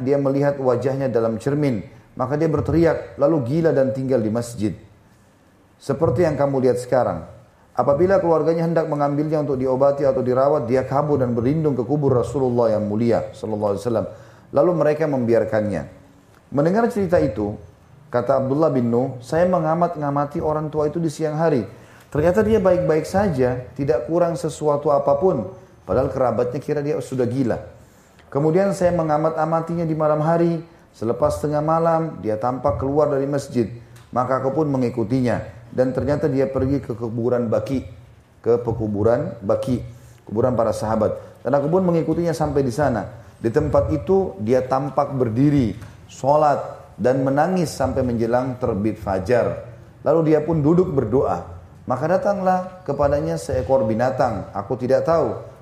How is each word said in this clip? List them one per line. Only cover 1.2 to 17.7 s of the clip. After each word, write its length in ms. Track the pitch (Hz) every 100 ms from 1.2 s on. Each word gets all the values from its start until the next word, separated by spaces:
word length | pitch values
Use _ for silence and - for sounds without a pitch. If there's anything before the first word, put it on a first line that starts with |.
| 113 110
cermin. 480 | 143 147 143 107 - - - -
Maka 180 | 123 147
dia 140 | 160
berteriak, 640 | 147 - 156 160 139 - -
lalu 300 | 147 160 117
gila 240 | 160 160
dan 240 | 139 131 135
tinggal 240 | 135 127
di 80 | 107
masjid. 460 | 113 117 - 104 - - - _ _ _ _ _ _ _ _
Seperti 480 | - 131 165 165 160
yang 80 |
kamu 320 | 143 143 135 123
lihat 160 | -
sekarang. 480 | - 131 104 85 - - - _ _ -
Apabila 400 | 143 143 185 196
keluarganya 480 | 170 160 151 170 165
hendak 240 | 165 156
mengambilnya 560 | 147 143 143 156 151 143
untuk 160 | 131
diobati 400 | 131 127 139 143
atau 240 | 139 131 123
dirawat, 400 | 123 139 151 107
dia 160 | 131
kabur 400 | 123 135 151 139
dan 160 | 123 120
berlindung 400 | 120 160 151 127
ke 80 | 110
kubur 240 | 151 139
Rasulullah 640 | 123 - 139 127 120 113
yang 160 | 104 104
mulia, 400 | 107 117 92 - -
sallallahu 400 | 107 107 104 98
alaihi 60 | 120
wasallam. 220 | 110 92 - - - -
Lalu 220 | 131 170
mereka 320 | 165 143 135 151
membiarkannya. 800 | 131 117 113 - 110 104 85 71 - - - _ - -
Mendengar 400 | 139 160 214 233
cerita 320 | 208 180 170
itu, 320 | 147 107 104 104 -